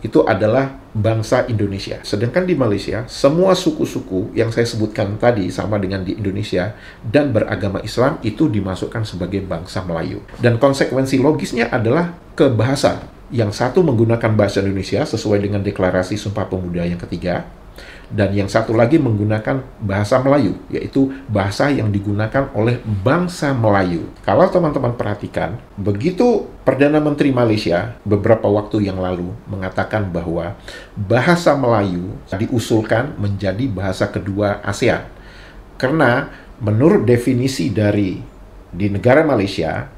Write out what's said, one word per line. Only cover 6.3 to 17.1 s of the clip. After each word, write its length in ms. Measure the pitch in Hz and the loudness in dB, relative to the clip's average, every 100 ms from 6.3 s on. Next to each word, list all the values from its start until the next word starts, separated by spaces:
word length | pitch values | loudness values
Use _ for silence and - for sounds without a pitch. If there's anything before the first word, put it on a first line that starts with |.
| 95 104 90 90 - - - | -4 -2 -2 -4 -8 -18 -14
dan 320 | 117 143 147 | 0 0 2
beragama 480 | 110 - 104 104 95 | 0 0 -2 -2 -4
Islam 400 | 107 - 127 160 | -6 0 0 0
itu 240 | 110 104 151 | -6 0 0
dimasukkan 560 | 107 95 92 - 120 | 0 -2 -4 -6 -6
sebagai 380 | 110 90 87 98 | -6 -4 -4 -4
bangsa 400 | 95 85 85 - | -4 -8 -6 -8
Melayu. 400 | 92 82 85 - - - | -4 -4 -4 -8 -12 0
Dan 240 | 120 117 | 2 4
konsekuensi 560 | 139 139 165 127 135 135 | 4 4 0 0 0 2
logisnya 560 | 131 139 - - - | 4 2 -2 -2 -2
adalah 400 | 123 110 143 175 170 - - | 0 0 0 0 -6 -18 0
ke 100 | 147 | 2
bahasa. 480 | 113 113 139 - 98 - - - | 2 0 2 0 0 -10 -18 -8
Yang 320 | 117 107 104 | -2 -2 0
satu 240 | 123 135 | 0 2
menggunakan 560 | 170 113 113 117 113 107 | 2 4 2 2 2 2
bahasa 240 | 101 101 | 2 2
Indonesia 400 | 98 98 92 101 | 0 -2 -2 -2
sesuai 400 | 151 110 - 101 | -2 -2 0 0
dengan 160 | 101 101 | 2 -2
deklarasi 560 | 98 98 92 92 90 104 | -2 0 0 2 0 -4
Sumpah 320 | - 101 107 | -4 -4 -4
Pemuda 400 | 92 90 87 85 | -4 -4 -2 -2
yang 80 | 87 | -4
ketiga, 480 | - | -6